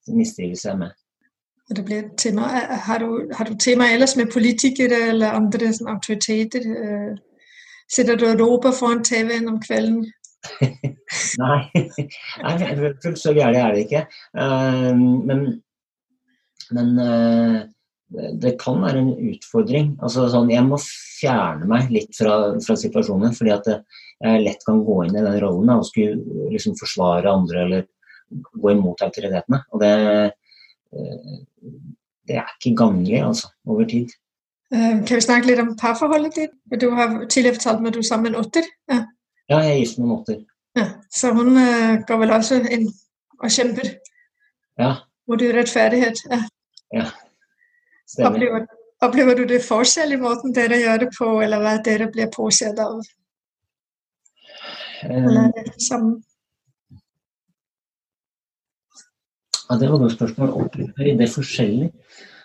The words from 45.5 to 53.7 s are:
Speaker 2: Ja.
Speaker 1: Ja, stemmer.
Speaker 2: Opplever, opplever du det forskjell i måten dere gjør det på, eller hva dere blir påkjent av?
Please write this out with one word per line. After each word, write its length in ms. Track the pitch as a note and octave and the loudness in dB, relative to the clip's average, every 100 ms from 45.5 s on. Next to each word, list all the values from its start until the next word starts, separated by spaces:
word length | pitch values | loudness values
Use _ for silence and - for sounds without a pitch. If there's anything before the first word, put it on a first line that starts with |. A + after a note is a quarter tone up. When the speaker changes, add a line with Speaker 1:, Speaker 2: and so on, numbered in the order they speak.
| A#3 A#3+ A#3+ A3 B3 A#3 A3+ - | 2 0 2 2 4 0 -2 -4
Speaker 2:
Ja. 120 | A#3+ A3 _ _ _ - | -4 -4 _ _ _ -8
Speaker 1:
Ja, 180 | A2+ - - _ _ _ _ _ _ _ _ _ | -6 -6 -10 _ _ _ _ _ _ _ _ _
stemmer. 200 | - B3 | 0 2
Speaker 2:
Opplever, 380 | A3 B3 A3+ A3+ - _ - | 2 0 -2 -6 -14 _ -2
opplever 340 | B3+ B3+ B3+ B3 | 0 4 4 4
du 80 | B3 | 2
det 140 | B3 | 0
forskjell 520 | A#3+ A3 B3+ - D#4 | 0 0 2 0 0
i 80 | C#4 | -2
måten 320 | B3 A#3+ C4 | -2 -4 -2
dere 240 | B3 A#3 A#3+ | 0 2 2
gjør 220 | A#3 A3+ | 2 2
det 100 | B3 | 0
på, 200 | - A3+ A3 | -2 0 0
eller 220 | G#3+ G#3+ | 0 0
hva 120 | G#3+ G#3+ | 0 0
dere 320 | A3+ G#3+ A3 | 0 0 -2
blir 180 | A3 A3 | -4 -6
påkjent 480 | - A3 G#3+ A3 G#3+ | -4 0 0 0 -4
av? 220 | G#3+ A3+ A3 _ _ _ _ _ _ | -6 -6 -14 _ _ _ _ _ _